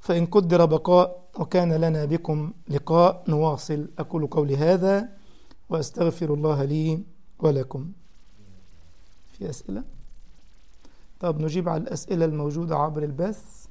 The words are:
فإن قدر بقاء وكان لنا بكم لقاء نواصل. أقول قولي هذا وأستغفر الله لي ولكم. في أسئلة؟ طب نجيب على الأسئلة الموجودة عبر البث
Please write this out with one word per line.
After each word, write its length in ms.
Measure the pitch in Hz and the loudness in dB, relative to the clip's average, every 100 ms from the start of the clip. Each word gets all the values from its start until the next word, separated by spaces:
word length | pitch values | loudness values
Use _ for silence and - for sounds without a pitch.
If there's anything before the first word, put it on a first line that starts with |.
| - | 0
فإن 200 | 170 170 | 0 4
قدر 380 | 208 180 175 | 4 6 8
بقاء 580 | 170 156 160 180 180 - - | 8 6 6 6 6 2 -14
وكان 380 | - 170 185 175 | -6 0 2 4
لنا 320 | 156 165 156 | 2 2 2
بكم 480 | 147 160 165 151 151 - - | 0 -2 0 -2 -2 -8 -4
لقاء 560 | 143 - 160 175 185 - | -4 2 6 6 6 0
نواصل. 600 | 151 156 143 - 151 151 - | 2 2 0 -4 -4 -4 -8
أقول 280 | 160 170 147 | -6 -2 0
قولي 300 | 165 147 139 | 2 2 2
هذا 520 | 156 185 190 196 233 - - - - - - | 4 4 4 2 0 -10 -20 -20 -18 -18 -4
وأستغفر 640 | 165 151 - 170 165 165 | -4 -4 0 0 2 -2
الله 300 | 147 156 147 | 0 2 2
لي 380 | 139 156 156 160 202 - - - | 2 0 0 -2 -4 -16 -18 0
ولكم. 540 | 160 139 131 139 151 202 - - - - 101 92 - - - - - - - | 2 2 0 -6 -10 -12 -16 -20 -20 -20 -18 -18 -18 -18 -18 -18 -18 -18 -18
في 180 | - 185 | -12 -10
أسئلة؟ 340 | - - 196 262 - - - - - - - - - - - - - | -10 -8 -8 -8 -12 -14 -14 -16 -18 -18 -18 -18 -18 -18 -18 -20 -8
طب 200 | 180 151 | -4 -2
نجيب 280 | 156 160 170 | -2 -2 -2
على 140 | 160 | -2
الأسئلة 420 | - 156 - 180 | -4 -8 -4 0
الموجودة 520 | 165 151 147 147 165 151 | 0 0 -4 -4 -2 0
عبر 260 | 151 151 | 0 -2
البث 640 | 151 135 180 214 - - - | -4 -2 -4 -4 -12 -16 -18